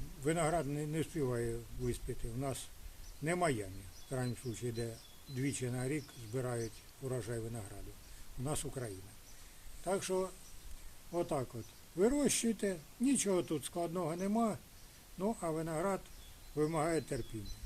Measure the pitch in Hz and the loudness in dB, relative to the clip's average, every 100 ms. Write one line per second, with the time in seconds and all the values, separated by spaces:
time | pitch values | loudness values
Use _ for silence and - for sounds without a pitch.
0 | - - 135 165 156 165 139 147 151 160 | -6 0 2 6 6 4 2 0 0 0
1 | 143 170 131 120 117 117 117 127 123 113 | 0 2 2 4 2 0 -4 0 0 0
2 | - 120 123 117 139 127 - - - - | -2 -2 -2 0 -2 -2 -6 -10 -12 -10
3 | - - 147 180 170 117 95 98 95 - | -12 -4 0 4 4 4 0 -6 -10 -12
4 | - 127 123 113 127 107 123 113 117 113 | -4 0 0 -2 -4 -2 -2 -2 -2 -4
5 | - - - 131 139 - 123 123 131 151 | -14 -16 -8 0 0 0 -2 0 0 -2
6 | 123 131 107 131 127 117 113 - - - | -4 -12 -4 -2 0 0 -2 -6 -16 -8
7 | 131 127 110 117 113 117 98 101 - - | -2 -2 -2 -2 -2 -4 -6 -8 -10 -10
8 | - - - - 131 143 - 135 117 95 | -14 -12 -8 -4 0 0 -2 -4 -4 -6
9 | 98 - - - - - - - 170 196 | -10 -14 -14 -14 -14 -14 -12 -6 0 0
10 | 185 185 185 - - - - - - - | 2 2 2 -4 -12 -12 -8 -8 -10 -12
11 | - 170 170 151 123 117 - - - 165 | -4 0 2 2 0 -4 -8 -14 -8 4
12 | 220 285 269 - 226 208 202 175 - - | 6 8 6 6 2 4 2 0 -6 2
13 | 254 240 202 180 - 151 - 175 170 180 | 4 6 6 4 4 0 0 -2 0 2
14 | 156 175 196 220 226 220 - - - - | 0 2 2 4 4 2 -8 -16 -16 -18
15 | - - 202 226 170 156 160 156 196 190 | -14 0 0 2 0 0 0 2 2 2
16 | - - - - - 147 151 165 160 160 | -2 -14 -14 -14 -6 2 4 4 4 4
17 | 123 131 - 110 101 - | 2 -2 -2 -4 -6 -6